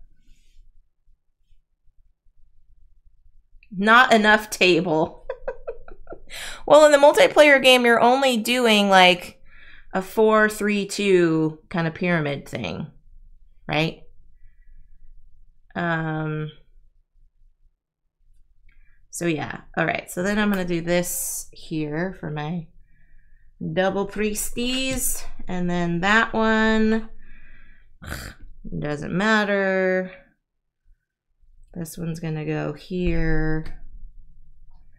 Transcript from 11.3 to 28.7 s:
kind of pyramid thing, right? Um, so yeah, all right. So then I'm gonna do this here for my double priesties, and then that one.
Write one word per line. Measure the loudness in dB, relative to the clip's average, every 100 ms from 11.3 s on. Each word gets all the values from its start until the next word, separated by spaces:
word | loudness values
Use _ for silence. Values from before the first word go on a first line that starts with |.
| 2 -2 -4 _
kind | -4 -4
of |
pyramid | -4 -2 -2 -2 -6 -10
thing, | -10 -8 -10 -12 -16 -20 -20 -20 -20 -20 -20 -6
right? | -4 -4 -6 -20 -20 -20 -20 -20 -20 -20 -20 -20 -20 -20 -20 -20 -20 -20 _ _
Um, | -6 -4 -4 -4 -6 -6 -6 -10 -14 _ -20 -20 _ _ _ _ _ _ _ _ _ _ _ _ _ _ -20 _ _ -20 -20 -20 -20 _
so | -6 -4
yeah, | -4 -8 -12 -10 -6
all |
right. | -4 -4 -8
So | -6
then | -4 0
I'm | 0
gonna | 0
do | -2 -4
this | 0 -2 -2 -6 -8 -10 -12
here | -18 -10 -8 -6 -4 -6 -8
for | -10
my | -8 -8 -8 -12 -20 -20 -20 -20 -20 -20 -20 -20 _ -6
double | -2 -2 -2 -6
priesties, | -4 -6 -4 -6 -6 -4 -4 -4 -2 -2 -2 -4 -6 -6
and | -4 -2
then | -2 -2 -2
that | 2 2 0
one. | -2 0 2 2 2 2 0 -4 -14 -14 -16 -16 -18 -20 -20 -20 -20 -12 -12 -12 -16 -18 -16 -10